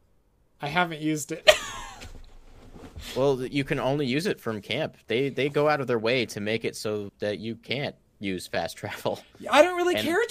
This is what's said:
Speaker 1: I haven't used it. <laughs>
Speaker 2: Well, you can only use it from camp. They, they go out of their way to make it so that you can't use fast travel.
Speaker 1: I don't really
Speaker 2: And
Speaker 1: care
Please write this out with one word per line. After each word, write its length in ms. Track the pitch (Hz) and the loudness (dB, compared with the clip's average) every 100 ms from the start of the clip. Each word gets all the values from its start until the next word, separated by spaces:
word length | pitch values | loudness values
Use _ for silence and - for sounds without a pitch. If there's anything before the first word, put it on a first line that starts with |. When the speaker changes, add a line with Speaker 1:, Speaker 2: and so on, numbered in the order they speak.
| _ _ _ _ _ _ | _ _ _ _ _ _
Speaker 1:
I 60 | 147 | -2
haven't 320 | 170 175 156 | 0 0 0
used 320 | 156 151 - | -2 -2 -4
it. 180 | 160 - - | 4 6 6
<laughs> 40 | - - - - - - - - - - - - - - - 123 | 0 -10 -12 -14 -16 -16 -18 -20 -20 -20 -20 -18 -16 -14 -6 2
Speaker 2:
Well, 280 | 139 131 | 2 2
you 200 | 127 143 | 0 -2
can 140 | 139 143 | 0 0
only 280 | 123 143 135 | 2 2 2
use 200 | 135 190 | 2 0
it 140 | - | -2
from 200 | 120 107 | -4 -4
camp. 360 | - 113 151 - - | -2 -2 -2 -6 -2
They, 200 | 113 139 | 0 0
they 200 | 127 147 | 0 0
go 200 | 147 151 | 2 4
out 120 | 151 | 2
of 60 | 127 | 2
their 120 | 117 | 2
way 260 | 110 131 110 | 2 2 0
to 140 | 107 | -2
make 240 | 101 113 | -2 -2
it 100 | - | -2
so 360 | - 110 104 101 - | -4 -4 -4 -6 -4
that 200 | 104 98 | -4 -2
you 160 | 110 | -6
can't 400 | 113 - 120 131 - _ _ | -8 -6 -4 -4 -8 _ _
use 280 | 101 90 - | -6 -6 -4
fast 300 | 95 85 - | -4 -4 -6
travel. 440 | 101 - 113 101 - - - | -10 -4 -4 -4 -8 -14 4
Speaker 1:
I 120 | 262 | 6
don't 140 | 349 359 | 6 4
really 180 | 359 | 2
Speaker 2:
And 100 | 302 | 2
Speaker 1:
care 140 | 240 349 466 | 2 0 2